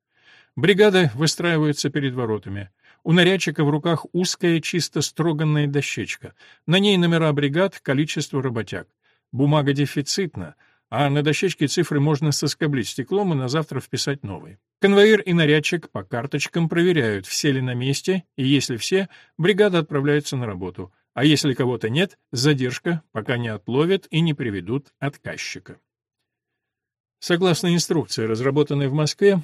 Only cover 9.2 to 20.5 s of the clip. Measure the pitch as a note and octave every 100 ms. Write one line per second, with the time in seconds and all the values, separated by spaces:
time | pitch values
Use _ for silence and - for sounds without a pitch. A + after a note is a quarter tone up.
9.2 | _ A#2+ C#3+ D3+ C#3 C#3 C#3 D3+ C#3 -
10.2 | F#3 - F2 - _ _ _ A2+ C#3+ C#3+
11.2 | D3 D3 F#3+ - D3+ F3+ D#3+ D3 D3 C#3+
12.2 | D#3 - D3+ - D#3 C3+ - - A#2+ F#3+
13.2 | G3 C#3+ B2+ D#3 D3+ - - B2+ D3 C#3
14.2 | G2+ E2 D#2+ G2 _ _ G3 G3+ G#3 G#3
15.2 | F#3 E3+ D3+ D#3 - F3 - G#2 F#2+ A#2+
16.2 | C3 D3 - F3 E3 E3+ F3+ D#3+ A2+ G2+
17.2 | F2+ - D3+ C3 B2+ A#2+ C3 C3+ - F#3
18.2 | - - C3 C#3+ - A2+ - F#3+ F#3+ -
19.2 | _ - D#3+ G3 G#3 F3 D#3 D3 D3 D3
20.2 | D3 C3+ A#2